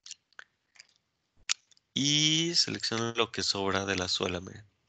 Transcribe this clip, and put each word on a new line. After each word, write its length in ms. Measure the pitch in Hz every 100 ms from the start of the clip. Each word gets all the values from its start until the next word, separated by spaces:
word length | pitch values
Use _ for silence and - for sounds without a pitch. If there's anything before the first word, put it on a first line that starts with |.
| - - _ - - _ _ - - _ _ _ _ _ - - _ _ _
y 600 | - 143 147 156 156 165 170
selecciono 580 | - 104 - 113 117 117
lo 160 | 110
que 120 | -
sobra 420 | 95 101 98 95 98
de 100 | 92
la 120 | 90
suela, 320 | - 98 90
miren, 260 | 95 101 - _